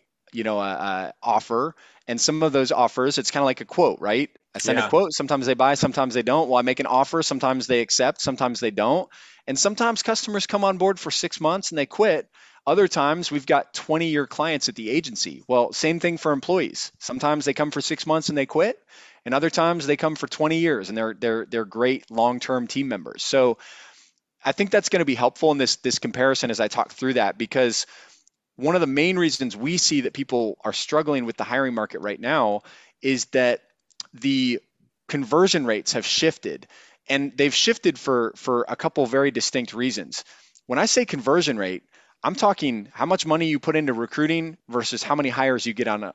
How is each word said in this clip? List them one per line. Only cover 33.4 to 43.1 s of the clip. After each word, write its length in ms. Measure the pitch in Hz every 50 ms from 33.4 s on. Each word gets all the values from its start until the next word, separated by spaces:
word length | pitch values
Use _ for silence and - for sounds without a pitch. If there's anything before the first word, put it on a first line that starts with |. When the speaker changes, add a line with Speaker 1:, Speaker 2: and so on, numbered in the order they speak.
| 123 120 117 - _ _ _ _ _ _ _ - - _
Speaker 1:
the 480 | - 123 127 139 135 131 127 123 120 - _ _ _ _ _ _ _ _ _ -
conversion 580 | - 143 135 107 139 165 190 185 - 160 131
rates 280 | 117 107 104 - - -
have 120 | 117 101
shifted, 600 | - - - 160 160 - - - 95 71 - - _ - - - - _ _ _ -
and 280 | 135 139 143 139 -
they've 180 | 143 143 143 -
shifted 440 | - - 226 233 - - 180 139 -
for, 340 | - 139 127 120 117 110 -
for 280 | - - 131 123 120 - -
a 80 | 120
couple 300 | - - 160 - 151 131
very 260 | 110 127 135 139 143
distinct 420 | 117 113 - - - 131 120 - 107
reasons. 500 | 113 123 131 104 104 82 - - - - - - - _ _ _ _ _
When 120 | - 123 147
I 80 | 208
say 180 | 220 - 254 240
conversion 520 | - - 139 107 131 151 180 165 151 120
rate, 260 | 104 95 92 92 90 _ _ _ _ _ _ _ _ -
I'm 100 | 151 190
talking 540 | 269 226 202 196 - 156 135 117 107 101 107
how 140 | - - 131
much 200 | 165